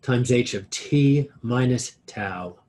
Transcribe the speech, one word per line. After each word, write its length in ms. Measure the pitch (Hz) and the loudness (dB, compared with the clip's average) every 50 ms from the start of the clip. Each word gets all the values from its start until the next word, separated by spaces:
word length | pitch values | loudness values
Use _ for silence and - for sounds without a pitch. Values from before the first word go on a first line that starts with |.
times 300 | _ - 127 123 123 - | _ 0 0 0 2 2
h 220 | 131 123 120 - - | 2 2 2 0 -4
of 160 | 98 98 - | -8 -10 -8
t 600 | - - - - - 147 143 139 139 147 143 143 _ - - | -12 -12 -6 0 2 4 4 6 4 4 0 -4 _ -10 -6
minus 540 | 113 123 127 127 127 127 120 - - - _ _ - | -2 0 0 2 2 0 0 -4 -8 -14 _ _ -16
tau 500 | - - 104 98 95 90 90 90 92 _ _ | -10 -8 -8 -8 -8 -8 -10 -12 -14 _ _